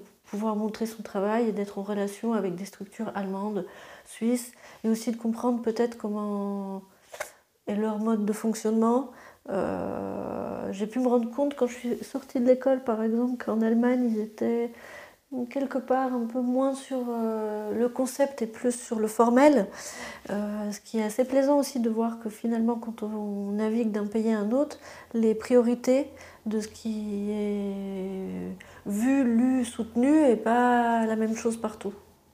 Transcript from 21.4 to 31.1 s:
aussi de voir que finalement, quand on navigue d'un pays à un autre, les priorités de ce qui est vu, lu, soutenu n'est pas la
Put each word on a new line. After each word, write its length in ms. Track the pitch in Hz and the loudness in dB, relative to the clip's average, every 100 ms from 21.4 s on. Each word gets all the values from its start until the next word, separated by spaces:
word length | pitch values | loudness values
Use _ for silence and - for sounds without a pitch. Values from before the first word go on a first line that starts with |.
| 269 285 | 6 4
aussi 240 | 277 247 | 2 0
de 80 | 226 | 0
voir 300 | 220 233 226 | 2 0 -2
que 100 | 220 | -8
finalement, 460 | 202 233 233 226 233 | -6 -2 2 2 0
quand 280 | 226 226 | -4 -6
on 480 | 214 214 208 202 202 | -6 -4 -4 -4 -4
navigue 400 | 208 220 220 226 | 0 0 2 0
d'un 160 | 208 208 | 0 -2
pays 240 | 226 220 | 0 2
à 80 | 220 | 2
un 120 | 208 | 2
autre, 280 | 254 285 - - - - | 2 0 -4 -16 -20 -6
les 220 | 233 220 220 | 2 2 2
priorités 760 | - 247 240 240 254 262 285 - - - 220 | 4 6 6 2 2 2 2 -8 -20 -12 -4
de 160 | 214 | -4
ce 80 | 208 | -4
qui 600 | - 226 214 214 202 202 | -8 -8 -6 -4 -4 -2
est 1300 | 208 208 202 202 196 196 190 190 190 185 185 180 185 - - - | -2 -2 -2 -4 -4 -6 -6 -6 -6 -6 -6 -8 -10 -14 -14 -6
vu, 400 | 202 240 277 247 | 0 2 4 4
lu, 400 | 226 254 262 233 | 4 4 2 0
soutenu 560 | - 220 233 262 311 | -4 -4 2 6 6
n'est 160 | 285 220 | 6 4
pas 680 | 220 240 247 240 233 233 | 4 4 6 4 4 2
la 120 | 220 | 2